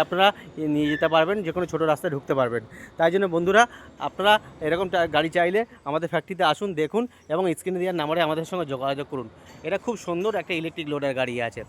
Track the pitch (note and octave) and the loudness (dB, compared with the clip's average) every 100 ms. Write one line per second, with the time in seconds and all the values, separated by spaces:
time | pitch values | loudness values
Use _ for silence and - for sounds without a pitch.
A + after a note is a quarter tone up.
0 | D#3+ F3+ G3 G3 E3 D#3+ D#3 D3 D3 D3+ | 4 4 4 2 -10 -6 -2 0 2 2
1 | E3 D#3+ D#3+ G#3 E3+ D#3+ F3 D#3+ D#3+ D3 | 4 4 4 0 -2 -4 -2 -2 0 2
2 | F#3 C#3 - C#3 B2 A#2 A2 - - - | 0 -4 -2 0 2 0 -8 -18 -12 2
3 | E3 F#3 G3 E3+ F3 G3 A#3+ - - - | 2 4 2 0 4 4 4 2 -20 -8
4 | C#3+ - G3 G#3 - - D#3 E3+ F#3+ F3+ | -8 0 4 4 2 -6 -2 0 0 0
5 | E3+ D3+ D#3+ F3 F3 G3 A#3 - - D#3 | 2 2 2 2 2 2 -2 -8 -4 -4
6 | E3 E3+ - F3+ E3+ D3+ G#3 D#3 D#3 G#3 | -2 -4 -4 0 2 2 -2 -2 -2 -2
7 | A#3+ - - D#3+ F#3+ D#3 - F#3 F#3 F3 | -4 -8 -4 -2 0 -2 -4 -4 -2 -2
8 | D3+ E3 D#3 D#3 D#3+ F#3 D#3 C3+ C3+ C#3 | 0 0 0 0 -4 -6 -4 -4 -4 -4
9 | C#3+ C#3 A2 - - - D#3 G3 - A3 | -6 -8 -10 -14 -20 -12 -6 -6 -4 -8
10 | - E3+ G3+ G#3 D#3 F3 E3 D#3 D3+ D3 | -4 -4 -2 -2 -4 -4 -6 -8 -6 -4
11 | C#3 B2+ B2+ A#2+ A#2 A#2 | -2 -2 -2 -2 -6 -8